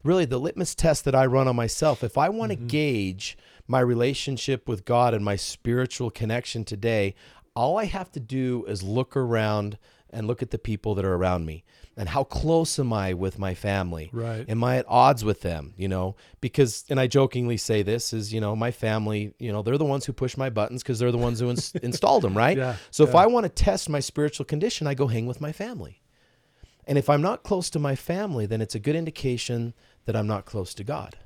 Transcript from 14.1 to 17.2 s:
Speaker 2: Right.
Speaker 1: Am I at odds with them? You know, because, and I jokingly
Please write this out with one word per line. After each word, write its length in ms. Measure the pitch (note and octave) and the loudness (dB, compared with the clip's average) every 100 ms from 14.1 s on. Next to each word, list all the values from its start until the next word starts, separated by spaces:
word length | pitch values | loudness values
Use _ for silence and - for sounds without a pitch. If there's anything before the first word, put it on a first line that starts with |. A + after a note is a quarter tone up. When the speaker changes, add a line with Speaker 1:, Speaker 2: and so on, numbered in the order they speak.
Speaker 2:
Right. 360 | A#2 A#2 A2 A#2+ | -8 -6 -6 -4
Speaker 1:
Am 160 | A2+ | 0
I 140 | A#2+ B2+ | 2 0
at 80 | - | 2
odds 360 | A#2+ C3 B2+ | 6 8 6
with 180 | G#2+ G2 | 0 0
them? 320 | F2+ E2 C#2+ F#2 | -2 -4 -8 -6
You 120 | F#2+ | -4
know, 280 | F#2 F#2 G2+ - - | -2 -4 -8 -20 -8
because, 440 | C3 - B2+ - - | -4 2 2 2 -4
and 100 | C3+ | 0
I 80 | B2+ | 2
jokingly 500 | C#3 | 4